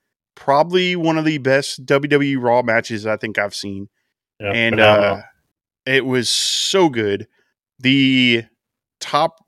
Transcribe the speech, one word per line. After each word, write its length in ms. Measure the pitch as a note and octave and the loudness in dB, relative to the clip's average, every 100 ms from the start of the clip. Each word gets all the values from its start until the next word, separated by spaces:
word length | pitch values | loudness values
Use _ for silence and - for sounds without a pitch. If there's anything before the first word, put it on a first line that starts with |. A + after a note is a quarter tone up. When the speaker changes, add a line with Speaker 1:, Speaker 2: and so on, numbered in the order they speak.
| _ _ _ | _ _ _
Speaker 1:
Probably 640 | - - C#3 E3 F#3 F3+ F3+ | -8 0 2 2 0 0 -2
one 220 | E3 D#3+ | -2 0
of 60 | |
the 140 | D#3 D3+ | -2 -2
best 460 | B2+ C3+ - - | 0 0 -2 -8
W 240 | B2+ C#3+ C#3+ | -2 0 2
W 220 | C#3+ C#3+ | 0 0
E 40 | C3+ | -2
Raw 260 | A#2+ A#2+ | 0 0
matches 440 | A#2+ A2+ A2+ A2 A2 | 2 -2 -2 -6 -4
I 100 | G#2+ | -6
think 220 | A2+ G2+ | -6 -4
I've 160 | G2+ | -6
seen. 340 | - G2+ G2 G2+ _ _ _ _ - | -6 -10 -12 -14 _ _ _ _ -12
Speaker 2:
Yeah, 120 | G#2 | -6
Speaker 1:
And, 220 | A2+ A2+ A2 | -2 0 4
Speaker 2:
phenomenal. 400 | G#2+ G#2 G2+ G2 | 4 4 2 -2
Speaker 1:
uh, 60 | - _ _ _ _ _ - | -10 _ _ _ _ _ -2
it 200 | C3+ B2+ | 0 0
was 220 | B2+ A2 | -2 -2
so 600 | - - - - G3 E3+ | -2 -4 -4 -2 2 2
good. 380 | A#2+ G#2 G2+ A2 _ _ _ _ _ | 2 -2 -2 -6 _ _ _ _ _
The 640 | B2+ C#3 C3+ C3 B2 A#2 A2 _ _ _ _ - | 0 2 4 2 2 2 -2 _ _ _ _ -18
top, 440 | - D3 D#3+ - | -4 -2 -2 -4